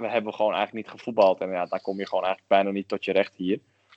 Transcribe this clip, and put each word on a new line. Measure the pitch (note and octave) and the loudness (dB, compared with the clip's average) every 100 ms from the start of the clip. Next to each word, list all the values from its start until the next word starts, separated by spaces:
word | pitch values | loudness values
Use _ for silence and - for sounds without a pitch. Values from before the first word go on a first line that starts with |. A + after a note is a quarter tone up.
we | A2+ | -4
hebben | A#2 G#2+ | -4 -4
gewoon | - G#2+ | -2 0
eigenlijk | F2+ G#2 A2+ - | 0 -4 -6 -12
niet | - | -12
gevoetbald. | - G#2+ F#2+ F2+ | -2 4 4 4
En | F#2 | -2
ja, | F#2 F2 | -4 -4
dan | F#2+ | -6
kom | - G2 | -6 -6
je | F#2+ | -4
gewoon | F#2+ | -2
eigenlijk | F#2 F#2+ - | -2 -4 2
bijna | G2 G2 | 2 2
niet | G2 F#2+ | -2 -4
tot | G#2 - | -6 0
je | |
recht | F#2+ G2 - | 0 0 -4
hier. | F2+ A#2 - _ _ | -4 -4 -6 _ _